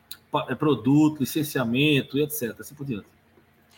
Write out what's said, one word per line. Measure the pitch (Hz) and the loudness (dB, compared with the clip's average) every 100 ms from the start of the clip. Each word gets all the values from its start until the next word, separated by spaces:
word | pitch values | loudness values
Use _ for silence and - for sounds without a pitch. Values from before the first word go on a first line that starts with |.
| - - _ | -20 -20 _
pa-, | 147 - | -4 -4
é, | |
produto, | 127 151 127 113 147 151 151 | -2 0 2 4 6 4 2
licenciamento | 127 165 143 139 117 120 151 143 - 135 | -2 -2 -4 -2 0 2 4 2 0 -2
e | |
et | 147 | -2
cetera, | - 117 101 | -4 -6 -8
assim | 110 | -14
por | 143 139 | -12 -8
diante. | 107 - _ _ _ _ _ _ | -8 -10 _ _ _ _ _ _